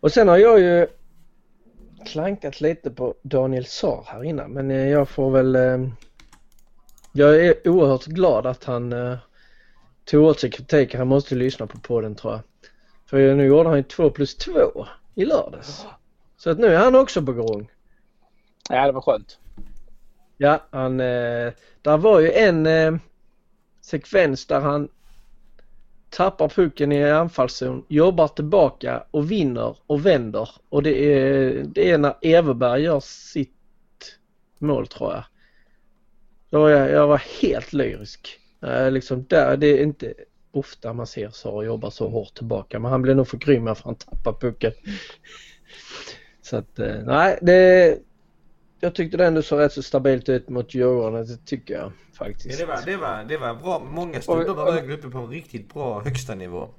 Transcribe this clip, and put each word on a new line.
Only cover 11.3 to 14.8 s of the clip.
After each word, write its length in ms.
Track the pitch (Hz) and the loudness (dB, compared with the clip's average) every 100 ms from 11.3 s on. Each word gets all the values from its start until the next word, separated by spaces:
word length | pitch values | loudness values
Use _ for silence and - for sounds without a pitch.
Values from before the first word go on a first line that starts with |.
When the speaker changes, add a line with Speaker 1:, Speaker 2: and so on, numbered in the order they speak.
Speaker 1:
lyssna 320 | 127 127 131 107 | -4 -4 -4 -14
på 120 | 113 | -14
podden, 360 | - 120 110 | -6 -4 -4
tror 180 | 107 110 | -8 -8
jag. 80 | 110 110 _ - _ _ _ _ | -10 -12 _ -20 _ _ _ _
För 280 | 135 135 | 2 4
nu 120 | 139 139 | 4 6
gjorde 220 | 143 165 | 6 4
han 100 | 147 | 2
ju 40 | |
två 280 | 135 - 160 | -2 0 0
plus 260 | - 139 - | 0 -6 -6
två 500 | - 339 - - | -6 0 0 0